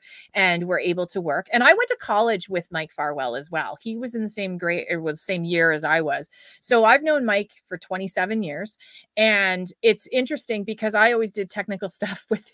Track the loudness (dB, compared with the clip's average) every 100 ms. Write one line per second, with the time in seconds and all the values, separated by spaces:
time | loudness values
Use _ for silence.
0 | -10 -20 -8 0 2 2 0 0 0 -2
1 | -4 -4 -2 -4 0 4 6 6 2 -4
2 | 0 2 2 0 -2 -6 -4 -6 -6 -6
3 | -4 -4 -4 -4 -6 -6 -6 -8 -10 -8
4 | -8 -6 -6 -6 -6 -4 -4 -4 -4 -4
5 | -4 -6 -4 -4 -2 2 2 2 2 2
6 | 2 -4 -6 -16 -20 -14 2 6 6 6
7 | 4 0 2 0 -2 _ _ -14 -8 -6
8 | -4 -4 -2 -2 -4 -6 -10 -14 -20 -20
9 | _ 0 2 4 2 -2 -6 0 2 2
10 | 0 -2 -2 -4 -4 -6 -6 -4 0 4
11 | 4 4 0 -4 -6 -6 -6 -6 -6 -6
12 | -6 -8 -4 -6 -2